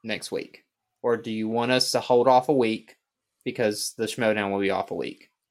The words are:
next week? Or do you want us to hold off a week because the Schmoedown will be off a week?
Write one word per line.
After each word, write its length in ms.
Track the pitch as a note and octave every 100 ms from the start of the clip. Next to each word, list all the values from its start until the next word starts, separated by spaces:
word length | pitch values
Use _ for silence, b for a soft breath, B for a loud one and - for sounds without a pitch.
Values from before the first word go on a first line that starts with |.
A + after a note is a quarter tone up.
next 280 | A2+ G#2 -
week? 340 | - - - _ _ _ _
Or 120 | A#2+ A#2
do 140 | A#2
you 160 | A2 A2
want 240 | A2+ A#2+
us 200 | B2+ -
to 80 | B2
hold 280 | - B2 B2
off 220 | B2+ B2+
a 40 |
week 440 | C#3 A2+ A2 - - _ _ _ _ B2+
because 480 | A#2+ A2 G#2 - -
the 80 | A2
Schmoedown 460 | - A2 G#2+ G2+
will 80 | G2
be 120 | G2
off 200 | F#2+ G2
a 40 | F2
week? 340 | B1 - _ _ -